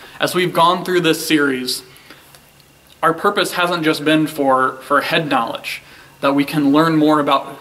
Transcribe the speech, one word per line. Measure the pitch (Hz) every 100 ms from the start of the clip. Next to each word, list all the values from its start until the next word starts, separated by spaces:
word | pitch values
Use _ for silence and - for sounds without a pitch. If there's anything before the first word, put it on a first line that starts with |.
| - -
As | 151
we've | 180 175
gone | 165 170 185 180
through | 175
this | 165 160 -
series, | 156 143 127 127 - - - - - - - - _ _ _ _ -
our | 160
purpose | 160 208 202 175
hasn't | 180 175 175
just | 151 156 147
been | 156 151
for, | - 135 127 131 -
for | - 143
head | - 165 151
knowledge, | 131 117 - - - - - - -
that | 139 143
we | 139
can | 156 139
learn | 147 165 156
more | 151 151
about | 143 139 - -